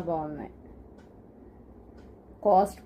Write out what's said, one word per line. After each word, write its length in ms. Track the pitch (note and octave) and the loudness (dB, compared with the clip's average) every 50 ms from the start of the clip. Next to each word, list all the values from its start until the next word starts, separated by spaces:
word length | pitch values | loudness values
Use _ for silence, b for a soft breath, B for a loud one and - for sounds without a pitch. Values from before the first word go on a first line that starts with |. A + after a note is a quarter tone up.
| E3+ E3+ | 0 0
బాగున్నాయి. 440 | E3 D#3+ D3+ D3+ D3+ C#3+ - - - - - - - - - - - - - - - - - - - - - - - - - - - - - - - - - - - - - - - - - | -2 -2 -2 -4 -6 -8 -10 -12 -14 -18 -20 -20 -20 -20 -20 -20 -20 -20 -20 -20 -20 -20 -20 -20 -20 -20 -20 -20 -20 -20 -20 -20 -20 -20 -20 -20 -20 -20 -20 -20 -20 -20 -20 -20 -8 0 4
కాస్ట్ 360 | G#3 G3 F#3 G#3 - - - - | 6 8 8 6 4 0 -2 2